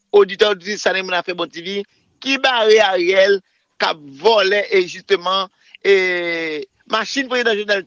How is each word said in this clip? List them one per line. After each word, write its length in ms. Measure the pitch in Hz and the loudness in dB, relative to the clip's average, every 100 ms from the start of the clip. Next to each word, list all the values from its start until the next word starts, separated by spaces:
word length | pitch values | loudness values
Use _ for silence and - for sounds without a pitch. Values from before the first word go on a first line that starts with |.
| _ | _
auditeur 440 | 202 196 190 214 196 | 4 4 2 0 0
du 220 | 175 202 | -6 -4
Chanel, 260 | 202 185 | -2 -2
mon 80 | 185 | -2
a 120 | 180 | -4
fait 100 | 180 | -4
bon 140 | 175 170 | -6 -8
T 120 | 165 | -10
V, 200 | 170 202 196 _ _ _ | -10 -8 -10 _ _ _
qui 180 | 262 269 | -6 -2
barre 300 | 269 240 214 220 | 0 0 2 4
Ariel, 580 | 202 185 175 190 196 196 - _ _ - | 2 0 2 4 4 2 -2 _ _ -6
qui 60 | 190 | -6
a 80 | 170 | -6
volé, 640 | 143 139 190 220 190 202 196 | -10 -2 2 4 2 0 0
et 160 | 202 180 | 0 0
justement, 600 | 185 - 190 180 190 190 _ _ - | -4 -4 -2 0 -2 -4 _ _ -6
et 840 | 190 196 185 180 175 165 160 151 135 _ - | 2 2 2 0 -2 -4 -6 -8 -10 _ -6
machine 400 | 220 208 - 233 | -4 -4 -6 -4
président 280 | 247 233 208 | -2 0 -2
Jovenel, 300 | 208 196 | -2 -4